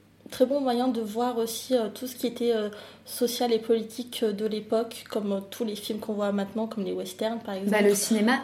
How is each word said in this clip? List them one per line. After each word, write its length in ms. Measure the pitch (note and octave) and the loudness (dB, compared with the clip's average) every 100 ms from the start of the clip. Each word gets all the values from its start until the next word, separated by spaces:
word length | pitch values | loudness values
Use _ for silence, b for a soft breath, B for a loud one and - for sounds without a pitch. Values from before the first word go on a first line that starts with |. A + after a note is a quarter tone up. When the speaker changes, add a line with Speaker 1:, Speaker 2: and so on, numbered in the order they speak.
| _ _ - | _ _ -6
Speaker 1:
très 140 | - | 2
bon 160 | B3+ C#4+ | 2 2
moyen 280 | C4 A#3+ B3+ | 2 2 2
de 120 | A#3 | 0
voir 380 | G#3+ A3 B3 A#3 | -2 -2 0 0
aussi, 360 | A3+ - - | -2 -4 0
euh, 140 | B3+ G#3+ | 0 0
tout 180 | - B3+ | -4 -10
ce 100 | - | -4
qui 100 | B3 | -4
était, 260 | A#3+ A#3 | 0 0
euh, 160 | A3+ G#3 G#3 B B - | 2 0 -6 B B -12
social 460 | - A#3+ - B3 | -2 0 0 2
et 60 | A3 | 2
politique, 640 | A3 A3+ A3 - A#3+ - | 4 2 0 -8 -10 -2
euh, 100 | A3 | -2
de 140 | G3+ G#3+ | 0 -2
l'époque, 580 | G#3+ G#3+ A3+ A#3 - - | -4 0 0 0 -6 -6
comme, 220 | A3+ G3+ | -4 -2
euh, 80 | G3 G3 | -2 -4
tous 140 | - | -6
les 120 | A3+ G3+ | -4 -4
films 240 | - G#3+ | -6 -6
qu'on 140 | - | -4
voit 180 | G#3 G3+ | -2 0
maintenant, 340 | G3+ G3 A3 A3 | 0 -2 -2 -4
comme 180 | A3 | -4
les 80 | F#3 | -4
westerns 460 | F#3 F#3+ - A3 A3+ | -4 -6 -4 -4 -4
par 160 | G#3+ | -6
exemple. 160 | G3 G3+ | -4 2
Speaker 2:
Bah, 160 | G#3 G3+ | 6 6
le 80 | |
cinéma 460 | G3+ - A3 G#3+ B3+ | 6 4 4 4 4